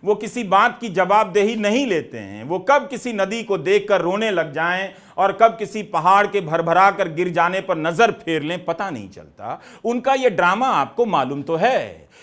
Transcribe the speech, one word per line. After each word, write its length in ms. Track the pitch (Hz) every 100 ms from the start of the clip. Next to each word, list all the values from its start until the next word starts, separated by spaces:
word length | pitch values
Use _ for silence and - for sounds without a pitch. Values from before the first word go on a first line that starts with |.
| 185
वो 100 | 208
किसी 280 | 214 247
बात 380 | 208 190 233 233
की 80 | 233
जवाबदेही 680 | 170 180 208 208 190 202 220
नहीं 320 | 208 226 269
लेते 300 | 170 131 117
हैं। 260 | 98 104
वो 160 | 123 180
कब 280 | 185 285 240
किसी 240 | 240 247
नदी 300 | 214 190 233
को 140 | 226 190
देखकर 440 | 156 202 202 190
रोने 300 | 170 196 226
लग 220 | 180 156
जाएं 400 | 143 170 180 190 - - -
और 140 | 196
कब 160 | 196 226
किसी 360 | 226 202 220
पहाड़ 440 | 175 170 165 196 202
के 140 | 202
भरभरा 500 | 160 165 165 170 196
कर 180 | 175 180
गिर 200 | 156 180
जाने 320 | 165 175 190
पर 160 | 190 165
नजर 340 | 156 165 226
फेर 300 | - - 156
लें, 240 | 147 175 175
पता 240 | 170 196
नहीं 200 | 123 98
चलता। 520 | 92 78 - 104 160 - -
उनका 300 | 226 240 254
ये 160 | 269 254
ड्रामा 380 | 180 175 202 262
आपको 380 | 180 131 - 233
मालूम 380 | 165 131 143
तो 120 | 143 165
है, 540 | 226 240 110 80 - _